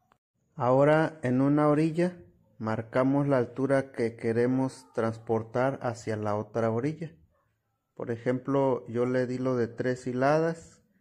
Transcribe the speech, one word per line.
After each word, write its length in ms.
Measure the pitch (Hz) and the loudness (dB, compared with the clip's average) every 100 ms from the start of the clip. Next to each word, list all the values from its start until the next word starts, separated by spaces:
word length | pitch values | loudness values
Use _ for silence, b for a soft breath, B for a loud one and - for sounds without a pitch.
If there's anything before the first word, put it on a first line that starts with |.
| _ _ _ _ _ - | _ _ _ _ _ -2
Ahora, 600 | 123 131 143 156 156 - | 2 4 6 4 2 -2
en 180 | 127 127 | -2 2
una 280 | 139 147 151 | 2 4 4
orilla, 500 | 147 160 160 180 175 - _ _ - | 4 2 0 -2 -4 -16 _ _ -8
marcamos 680 | 110 110 113 127 131 143 143 | -4 -4 -2 0 2 2 2
la 120 | 135 | 0
altura 520 | 117 - 131 135 135 | 0 -2 0 0 0
que 240 | - 113 | -2 -4
queremos 720 | 113 117 113 123 131 131 - - | -2 -2 2 2 2 -2 -6 -8
transportar 840 | - 113 113 - 113 113 123 135 135 | -2 -2 -4 -2 -2 -2 -2 -2 -2
hacia 340 | 127 110 - 107 | -6 -6 -6 -4
la 200 | 107 104 | -2 -4
otra 340 | 107 117 113 | -4 -2 0
orilla. 400 | 113 143 156 160 - _ _ _ _ _ _ _ | 0 -4 -6 -12 -14 _ _ _ _ _ _ _
Por 180 | - 120 | -10 -8
ejemplo, 720 | 113 120 127 135 139 135 120 - | -4 -2 -4 -2 0 2 0 -2
yo 180 | 117 | -2
le 220 | 123 127 123 | 0 0 -2
di 120 | 127 | -2
lo 180 | 127 127 | -2 0
de 100 | 117 | -2
tres 400 | 117 123 123 127 | -2 -4 -4 -4
hiladas, 760 | 123 139 156 165 165 - - _ b | 0 2 2 0 -4 -12 -20 _ b